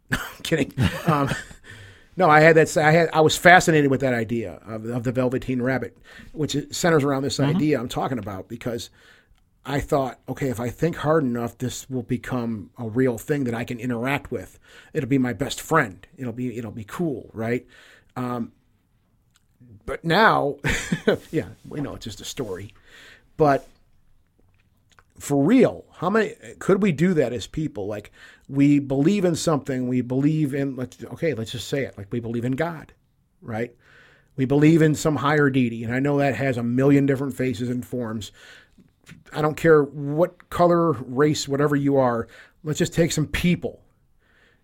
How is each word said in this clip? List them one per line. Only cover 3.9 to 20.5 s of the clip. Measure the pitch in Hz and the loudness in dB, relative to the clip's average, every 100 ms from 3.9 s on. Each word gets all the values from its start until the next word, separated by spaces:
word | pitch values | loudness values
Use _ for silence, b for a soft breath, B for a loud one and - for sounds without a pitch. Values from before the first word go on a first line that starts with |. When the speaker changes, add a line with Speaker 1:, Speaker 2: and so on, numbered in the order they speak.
Speaker 1:
with | 131 | 2
that | 135 | 0
idea | 120 107 117 101 78 - | -2 -2 -4 -6 -12 -14
of, | 110 110 | -12 -8
of | 123 | -6
the | 117 | -4
Velveteen | 123 127 127 - 127 | -2 -2 -2 -4 -2
Rabbit, | 120 131 117 - - B B | -2 -2 -4 -14 -20 B B
which | - 147 143 | -6 -4 -4
it | - | -6
centers | - 180 160 | -2 2 4
around | 139 135 | 2 0
this | 139 - | -2 0
Speaker 2:
Mm-hmm. | 139 170 | 0 2
Speaker 1:
idea | 285 139 | 0 0
I'm | 120 | -2
talking | - 185 123 | -6 -4 -6
about, | 101 95 - | -8 -10 -12
because | 117 127 117 - b b b b b _ _ - | -12 -8 -8 -10 b b b b b _ _ -8
I | 139 | -6
thought, | - 151 127 - - | -2 -2 -2 -6 -12
"Okay, | 131 139 | -6 -4
if | 113 | -4
I | 123 | -6
think | - 160 170 | -2 -2 -2
hard | 143 160 135 | 0 2 2
enough, | 120 117 - | -2 -6 -6
this | 127 - - | -8 -8 -10
will | 127 | -8
become | 117 123 - 127 117 113 90 - | -4 -6 -4 -6 -4 -6 -10 -12
a | 117 | -6
real | 110 131 113 | 0 0 0
thing | - 147 | -4 -4
that | 123 | -4
I | 113 117 | -4 -8
can | 123 | -8
interact | 123 117 127 139 - | -6 -4 -4 -6 -6
with. | 117 95 - b b b | -10 -12 -20 b b b
It'll | 160 131 | -8 0
be | 139 | 0
my | 127 | 0
best | 110 113 - | -2 -6 -8
friend. | - 160 120 87 - - | 0 0 0 -4 -20 -14
It'll | 127 | -10
be, | 117 127 113 | -8 -8 -8
it'll | 113 | -10
be | 95 110 | -12 -10
cool, | - 175 117 - | -6 -4 -6 -10
right?" | - 113 123 - b b b b - | -8 -4 -4 -6 b b b b -10
Um, | 123 123 113 _ _ _ _ _ _ _ _ _ _ _ - 98 - | -6 -6 -8 _ _ _ _ _ _ _ _ _ _ _ -20 -20 -12
but | 139 165 | -8 -2
now, | 165 220 143 139 | 2 4 4 0